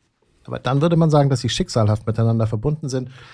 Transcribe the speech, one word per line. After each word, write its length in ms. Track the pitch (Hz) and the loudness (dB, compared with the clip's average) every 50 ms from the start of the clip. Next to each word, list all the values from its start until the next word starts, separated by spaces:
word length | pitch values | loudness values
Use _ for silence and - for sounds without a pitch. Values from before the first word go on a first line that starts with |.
| _ _ _ _ _ _ _ _ _ | _ _ _ _ _ _ _ _ _
Aber 140 | 123 123 123 | -10 -10 -6
dann 220 | - 127 135 139 | -4 -2 0 0
würde 140 | 160 175 170 | 2 2 2
man 140 | 160 165 156 | 4 4 4
sagen, 200 | 151 147 139 135 | 4 4 4 2
dass 120 | 135 117 | 0 0
sie 80 | - 113 | -2 -4
schicksalhaft 580 | - - 185 - - 117 107 104 107 110 - | -2 -2 -4 -2 0 0 2 2 0 0 -2
miteinander 400 | 113 107 113 113 117 113 113 110 | -4 -2 0 0 0 2 0 0
verbunden 400 | 110 117 104 123 151 151 156 160 | -2 -2 -4 -2 -4 -4 -4 -6
sind. 240 | 123 135 127 127 127 - - - - | -6 -6 -6 -6 -8 -14 -20 -20 -20